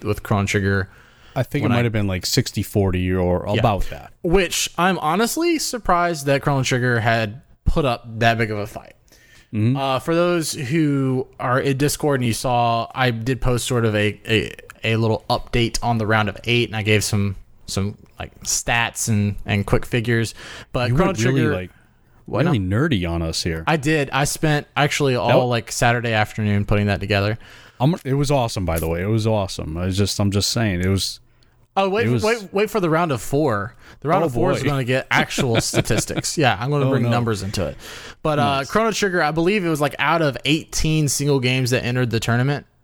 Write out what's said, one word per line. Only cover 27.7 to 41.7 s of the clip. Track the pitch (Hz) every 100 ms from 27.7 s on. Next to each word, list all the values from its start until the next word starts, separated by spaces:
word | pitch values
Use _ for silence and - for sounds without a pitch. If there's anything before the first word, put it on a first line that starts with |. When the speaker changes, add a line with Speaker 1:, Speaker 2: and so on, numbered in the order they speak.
| -
Speaker 2:
I'm, | 135 180
it | 135
was | 139 139
awesome, | 143 117 101 87
by | 82
the | 80
way. | 85
It | 98
was | 113 110
awesome. | 110 92 - 82 82
I | 92
was | 95
just, | 101 -
I'm | 101
just | 98 -
saying, | 120 110 90
it | 92
was | 95 - - _ _ _ _ _ -
Speaker 1:
Oh, | 196
wait, | 202 233
Speaker 2:
it |
was | 240
Speaker 1:
wait, | 214 233 190
wait | 196 214
for | 220
the | 175
round | 160 175
of | 123
four. | - 139 151 104 101 - - -
The | 143
round | 170
Speaker 2:
Oh, | 165
Speaker 1:
of |
four | 120 -
is | -
Speaker 2:
boy. | 135
Speaker 1:
gonna | 139
get | 120 127 -
actual | 135 156 - 135 113
Speaker 2:
<laughs> |
Speaker 1:
statistics. | - - - 107 - - - -
Yeah, | 131 98
I'm | 123
gonna | 147 135
Speaker 2:
Oh, |
Speaker 1:
bring | 139
Speaker 2:
no. | 120
Speaker 1:
numbers | 120 113 98
into | 95 104
it. | 76 69 - - - -
But, | 156 147
uh, | 143 139
Speaker 2:
Nice. | 139
Speaker 1:
Chrono | 208 226
Trigger, | - 202 175
I | 147
believe | 156 170 214
it | 170
was, | 151
like, | 143 -
out | 143 165
of | 151 123
eighteen | 135 156 - - 156 156 143
single | - 143 139
games | 127 127 123